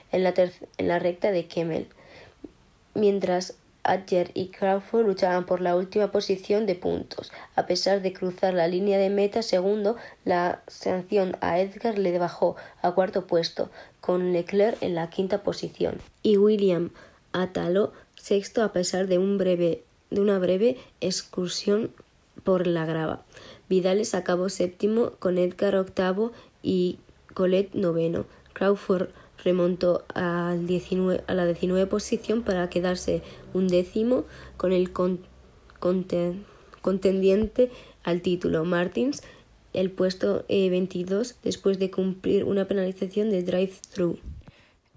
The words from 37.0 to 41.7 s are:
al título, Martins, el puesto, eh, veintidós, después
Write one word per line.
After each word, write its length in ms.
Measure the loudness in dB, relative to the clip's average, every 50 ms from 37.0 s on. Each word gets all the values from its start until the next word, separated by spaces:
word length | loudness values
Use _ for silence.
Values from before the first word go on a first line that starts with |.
| 2 2 2 4 4 4 4 4 2 0 2 2 2 2 0 -8 -20 -20 -20 _ -4
al 180 | -2 -2 0
título, 420 | 0 0 -2 0 0 0 0 0 0
Martins, 580 | 0 0 0 0 0 0 -2 -2 -2 -2 -6 -10 -16 -20 -20 -20 _ _ _ _ _ -4
el 180 | -2 -2 -2
puesto, 540 | 0 0 0 0 0 -2 -2 -2 -2 -2 -2 -2
eh, 220 | 0 2 2 2
veintidós, 680 | 2 0 0 -2 -4 -6 -4 -2 -2 -2 -2 -4 -8 -6 -6
después 360 | -6 -6 -2 0 0